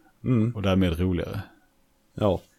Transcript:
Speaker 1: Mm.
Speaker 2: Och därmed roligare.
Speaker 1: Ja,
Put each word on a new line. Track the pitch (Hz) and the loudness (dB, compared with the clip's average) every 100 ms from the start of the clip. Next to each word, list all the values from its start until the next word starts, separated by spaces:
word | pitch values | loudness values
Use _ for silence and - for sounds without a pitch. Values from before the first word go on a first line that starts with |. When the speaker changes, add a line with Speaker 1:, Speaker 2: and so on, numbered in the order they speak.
| _ _ | _ _
Speaker 1:
Mm. | 120 120 113 110 | -2 0 0 -2
Speaker 2:
Och | |
därmed | 98 95 90 82 | 0 2 2 2
roligare. | 92 87 - - - _ _ _ _ _ _ - | 0 0 -4 -8 -12 _ _ _ _ _ _ -2
Speaker 1:
Ja, | 107 87 - | 0 0 -4